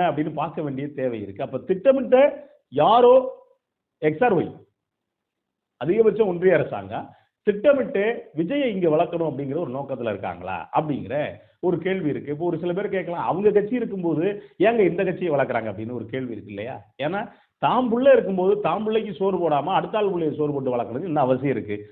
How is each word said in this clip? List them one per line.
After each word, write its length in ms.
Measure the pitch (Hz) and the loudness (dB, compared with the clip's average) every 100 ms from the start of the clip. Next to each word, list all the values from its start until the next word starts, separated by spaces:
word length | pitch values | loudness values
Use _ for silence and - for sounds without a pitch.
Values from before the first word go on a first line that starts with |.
| 180 | 0
அப்படின்னு 260 | 147 156 | 0 -2
பார்க்க 280 | 147 151 151 | -4 -6 -4
வேண்டிய 240 | 151 131 147 | -6 -6 -8
தேவை 260 | 143 131 113 | -4 -4 -4
இருக்கு. 240 | 98 98 - | -8 -8 -8
அப்ப 140 | 123 | -6
திட்டமிட்ட 580 | - 185 269 262 233 254 294 - - _ _ | -4 2 4 4 4 4 4 2 -14 _ _
யாரோ 400 | 127 165 233 240 262 254 - - _ _ _ _ _ | 2 4 8 8 8 4 -6 -18 _ _ _ _ _
எக்ஸ் 220 | 156 151 | -2 2
ஆர் 120 | - 170 | 2 2
ஒய், 140 | 110 - - _ _ _ _ _ _ _ _ _ _ _ | -2 -8 -20 _ _ _ _ _ _ _ _ _ _ _
அதிகபட்சம் 500 | 151 214 220 202 208 | 0 4 4 4 2
ஒன்றிய 260 | 175 185 160 | 2 4 4
அரசாங்கம் 480 | 127 104 95 120 - - _ _ - | 2 -6 -8 -10 -12 -18 _ _ -2
திட்டமிட்டு 560 | 202 294 269 220 196 214 233 - 143 | 2 4 4 2 0 -2 -2 -6 -6
விஜயை 320 | 170 285 269 190 | -2 -2 -2 0
இங்க 120 | 175 | 2
வளர்க்கணும் 400 | 156 170 170 160 | 2 0 -2 -4
அப்படிங்கிற 300 | 131 139 147 | -4 -6 -6
ஒரு 140 | 156 | -6
நோக்கத்துல 400 | 131 131 127 117 | -6 -8 -6 -4
இருக்காங்களா 440 | 101 101 87 90 90 80 | -4 -6 -8 -8 -10 -4
அப்படிங்கிற 440 | 143 156 131 98 139 123 - _ _ | -2 -2 -4 -6 -6 -6 -10 _ _
ஒரு 180 | 175 170 | -2 -2
கேள்வி 320 | 180 190 151 | -2 -2 -2
இருக்கு. 240 | 120 117 | -4 -6
இப்போ 120 | 147 175 | -6 -4
ஒரு 120 | 165 | -4
சில 140 | 175 | -4
பேர் 220 | 180 202 196 | -4 -4 -4
கேட்கலாம், 320 | 170 170 120 | -6 -4 -4
"அவங்க 220 | 160 208 | 0 2
கட்சி 240 | 196 202 247 | 2 2 -2
இருக்கும்போது 500 | 220 196 170 151 185 202 - - | -4 -4 -2 0 0 -4 -10 0
ஏங்க 240 | 196 233 | 2 4
இந்த 200 | 180 175 | 2 2
கட்சியை 280 | 185 156 175 | -2 -2 -2
வளர்க்குறாங்க?" 360 | 143 123 117 110 | 0 0 -2 -4
அப்படின்னு 280 | 101 110 123 | -6 -8 -8
ஒரு 60 | 110 | -8
கேள்வி 300 | 131 127 104 | -8 -8 -10
இருக்கு 180 | 98 98 | -12 -10
இல்லையா? 200 | 113 127 - - | -10 -12 -16 -8
ஏன்னா 180 | 143 196 247 - _ _ | -6 -4 -8 -14 _ _
தாம் 260 | 143 214 247 | 0 2 2
புள்ள 220 | 233 269 | 4 6
இருக்கும்போது 420 | 254 190 185 185 - | 6 4 0 2 2
தாம் 240 | 160 185 | 0 -2
பிள்ளைக்கு 300 | 220 220 214 | -2 -2 -4
சோறு 240 | 175 196 185 | -2 -2 0
போடாம 360 | 170 143 151 | 0 0 2
அடுத்த 240 | 180 175 220 | 0 0 0
ஆள் 140 | 202 | 0
புள்ளைய 220 | 175 156 139 | 0 -2 -2
சோறு 160 | 147 | -2
போட்டு 220 | 143 127 120 | -2 -2 -2
வளர்க்கறது 340 | 113 120 185 | -2 -6 -4
என்ன 140 | 151 127 | 0 2
அவசியம் 280 | 127 139 113 | 2 0 -2
இருக்கு 200 | 101 104 - | -4 -8 -10